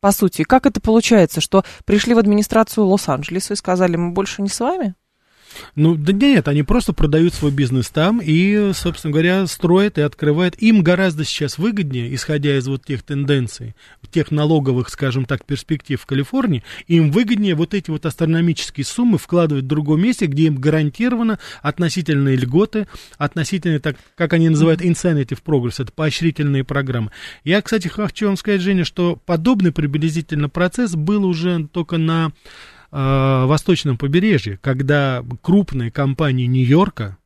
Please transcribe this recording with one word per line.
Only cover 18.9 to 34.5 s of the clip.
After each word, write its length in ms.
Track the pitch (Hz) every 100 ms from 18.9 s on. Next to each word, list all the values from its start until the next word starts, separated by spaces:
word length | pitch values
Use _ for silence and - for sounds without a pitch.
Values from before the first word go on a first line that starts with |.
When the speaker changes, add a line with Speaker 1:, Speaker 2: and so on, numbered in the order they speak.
| - 240 185
Speaker 2:
вкладывать 460 | - 175 165 143
в 40 | 135
другом 320 | 151 147 156
месте, 240 | 208 247 175
где 200 | 139 160
им 100 | 139
гарантировано 840 | 139 156 151 - 240 247 233 214 - -
относительные 720 | 143 156 170 185 165 143 139 131
льготы, 500 | 127 147 208 214 - - - -
относительно, 640 | 147 - 147 196 175 151
так, 160 | 156 135 _ _
как 160 | 170
они 160 | 170 165
называют, 320 | 156 160 165
Speaker 1:
Мгм. 100 | 175
Speaker 2:
incentive 460 | 170 180 156 131 131
programs, 380 | - 147 120 -
это 100 | 120
поощрительные 720 | - 156 - 165 - 147 139
программы. 460 | 131 139 135 120 110 - - -
Я, 160 | 147 196
кстати, 260 | - 220 175
хочу 380 | - 208 - 208
вам 100 | 196
сказать, 240 | - 202
Женя, 240 | 180 190
что 340 | 160 - 175 - -
подобный 460 | 170 165 240 180
приблизительно 760 | 156 147 147 160 156 151 151 147
процесс 460 | - 180 - 240
был 300 | 170 151 208
уже 420 | 190 165 175 175 151
только 240 | 180 160 165
на, 340 | 160 165 165 - - - - - _
э, 540 | 143 135 135 135 131 127
восточном 520 | 151 - 175 151 120
побережье, 600 | 143 160 214 160 104